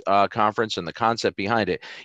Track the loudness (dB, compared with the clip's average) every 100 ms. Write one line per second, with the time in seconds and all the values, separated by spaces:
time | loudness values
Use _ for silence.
0 | 2 4 2 2 0 2 -2 -4 -8 0
1 | 0 2 -2 -2 -2 0 0 -2 -6 -18